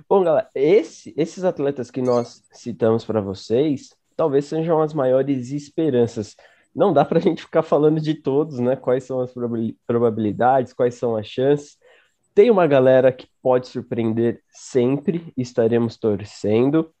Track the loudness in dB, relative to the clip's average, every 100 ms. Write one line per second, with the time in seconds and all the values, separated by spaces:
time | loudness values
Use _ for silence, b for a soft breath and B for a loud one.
0 | -2 0 2 0 -2 -2 2 2 0 -14
1 | -12 -6 -6 -2 -6 -2 -6 -6 -8 -4
2 | 0 0 -2 -12 _ -16 -14 -2 0 0
3 | 0 -4 -4 -10 -2 0 0 -2 -8 _
4 | _ -4 0 0 -2 -6 0 0 0 0
5 | 0 2 0 -4 -4 -10 -8 -4 0 2
6 | 0 -2 -10 -12 b b b -2 0 2
7 | 2 2 0 -2 -2 -2 0 2 2 2
8 | -2 -4 -2 -2 -2 -2 -2 -2 -2 -2
9 | -2 -6 -6 -6 -6 -4 -6 -8 -4 0
10 | 0 0 -4 0 2 2 -2 -2 -4 -2
11 | -4 -4 -6 -2 0 0 -4 _ b b
12 | b _ _ 4 6 6 4 4 6 6
13 | 4 0 -16 _ 0 0 -2 -12 -8 -4
14 | -2 0 -2 -2 _ -20 -4 0 0 0
15 | -2 -6 -8 -8 -6 -2 0 2 -2 -2
16 | -4 -2 -6 -8 0 2 2 0 -4 _